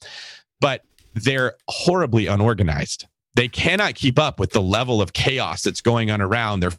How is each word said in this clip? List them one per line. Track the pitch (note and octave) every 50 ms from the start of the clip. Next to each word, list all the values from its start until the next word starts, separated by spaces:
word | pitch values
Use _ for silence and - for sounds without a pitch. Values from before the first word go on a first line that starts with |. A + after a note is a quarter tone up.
| - - - - - - - - _ _ _ -
But | D3 C#3 B2+ - _ _ _ _ _ _ -
they're | A2+ G#2+ C3 C3+ C3 B2+ A#2 - _ - -
horribly | - - - F3+ F3+ F#3 E3 A#2+ A2 A2+ G2+
unorganized. | E2 G2+ G2 G#2+ A#2 A2+ G2+ G2 D#2+ D2 D2 D2 - - - - _ _ _ _ _ -
They | B2 A#2+ A2
cannot | - - - E3+ F3+ G#3 G#3 D#3 A2
keep | - - C3 B2
up | D3+ D#3 C#3+ - -
with | F#2+ -
the | - G#2+
level | F#2+ F#2 G2+ A2+ B2+ B2 A#2+ G#2+
of | F#2+ E2
chaos | - - - C#3+ C3+ B2+ G#2 D#2+ D#2+ -
that's | - G2+ F2 -
going | - A#2+ A#2 A#2 A2+ G#2+
on | G#2+ G#2
around. | G2 F#2 A2+ A#2+ A2+ G#2+ G#2 F#2+
Their | F2+ F2 E2+